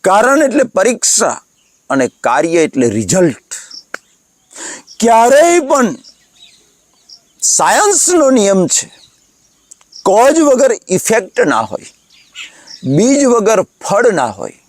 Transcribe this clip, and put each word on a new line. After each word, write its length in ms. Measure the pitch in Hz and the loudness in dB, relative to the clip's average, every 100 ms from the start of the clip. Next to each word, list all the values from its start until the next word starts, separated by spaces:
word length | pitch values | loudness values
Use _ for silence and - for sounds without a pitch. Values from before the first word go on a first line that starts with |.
કારણ 380 | - 214 240 277 | 2 2 2 2
એટલે 220 | 277 240 | 0 0
પરીક્ષા 760 | - 185 208 240 - - 180 - _ _ _ _ _ | -2 0 -2 -2 -4 -2 -4 -6 _ _ _ _ _
અને 180 | 135 123 _ | -4 -4 _
કાર્ય 400 | 123 131 165 170 | -4 -2 0 0
એટલે 260 | 151 135 120 | -2 -2 -2
રિઝલ્ટ. 680 | 107 101 185 175 113 _ - - - _ - _ _ _ _ _ - - - _ - | -2 -2 0 0 -2 _ -20 -18 -20 _ -20 _ _ _ _ _ -20 -18 -20 _ -4
ક્યારેય 600 | 226 226 240 277 339 349 | 2 4 4 4 4 2
પણ 360 | 269 285 226 - - _ _ _ - _ _ _ _ _ _ - _ _ | 0 0 -2 -4 -18 _ _ _ -20 _ _ _ _ _ _ -20 _ _
સાયન્સનો 880 | - - 165 226 415 359 - 349 269 | -4 0 0 2 0 0 0 2 2
નિયમ 360 | 262 196 190 170 | 2 2 2 0
છે, 220 | - - _ _ _ _ _ _ _ _ - _ - | -4 -6 _ _ _ _ _ _ _ _ -20 _ -8
કોઝ 380 | - 202 262 320 | 0 2 4 2
વગર 320 | 294 254 269 220 - | 2 2 0 -2 -4
ઇફેક્ટ 520 | 185 - 220 - - | -6 -2 -4 -2 -4
ના 200 | 196 113 | -2 -2
હોય, 320 | 110 - - _ _ _ _ - - - - - 127 143 | -4 -10 -16 _ _ _ _ -20 -20 -20 -20 -12 -4 0
બીજ 300 | 233 285 269 | 2 2 2
વગર 360 | 233 208 214 | 0 0 -2
ફળ 480 | - _ - 202 240 | -4 _ -4 0 0
ના 140 | 175 120 | 0 -4
હોય 320 | 101 55 - | -8 -14 -16